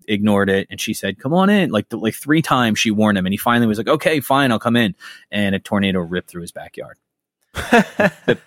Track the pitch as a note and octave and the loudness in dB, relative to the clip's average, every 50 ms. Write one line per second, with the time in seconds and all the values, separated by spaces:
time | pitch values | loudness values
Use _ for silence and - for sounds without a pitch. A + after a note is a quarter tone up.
0 | _ - G#2+ G2+ G#2 G#2+ G2+ G2 G2+ G2 G2 G2 G2 - - - - A2+ G#2 - | _ -4 -2 0 2 2 4 4 4 2 2 0 -2 -4 -8 -10 -6 -6 -6 -6
1 | - F#2+ F#2+ - - C3 D#3+ F#3 F#3+ G3 G#3 G3+ F3 - G#2 G#2 G#2 - - G#2 | -6 -8 -6 -6 -4 -2 0 2 2 4 4 2 2 2 0 -2 -2 -4 -6 -4
2 | G2 A2 - - - C#3 D3+ E3 D#3 - D3 B2+ A#2+ A2+ G#2 - - A2+ G#2 G#2 | -4 -4 -4 -4 -2 0 0 2 2 2 2 2 2 2 0 0 0 0 0 2
3 | G#2+ G#2+ G2+ F#2+ F2+ F#2 G2 G2+ - A#2+ A#2+ A#2+ A#2+ A2 G#2 G#2+ G#2+ - D3+ D3+ | 2 2 2 2 0 -2 -2 -2 0 0 2 2 2 2 0 0 0 0 0 0
4 | - F3 D#3+ D3 - - C3+ C#3 C#3+ B2+ A2+ G#2 - A#2+ A#2 A#2+ A#2 G2 F2+ _ | 2 0 0 0 0 0 0 2 2 2 0 0 0 0 2 2 2 0 -2 _
5 | - - - - - _ - G#2 G2+ G2 G2 F#2+ - - G#2+ G2+ G2+ G2 F#2+ F#2 | -14 -20 -20 -20 -18 _ -4 -2 -2 0 -2 -2 -4 -2 -2 0 0 2 0 0
6 | F2 E2 F2+ F2+ - - - F2 E2+ E2+ - - D2 - - - - - - _ | -2 -4 -4 -6 -6 -8 -12 -14 -14 -12 -14 -14 -16 -16 -14 -16 -16 -16 -18 _
7 | _ _ _ _ _ _ _ _ _ _ - - - - - A#3 - - - - | _ _ _ _ _ _ _ _ _ _ -12 -10 -4 2 2 2 2 2 0 0
8 | G#3 G3 - - - - A#2 - _ | 0 0 -2 -2 -2 -2 -2 -2 _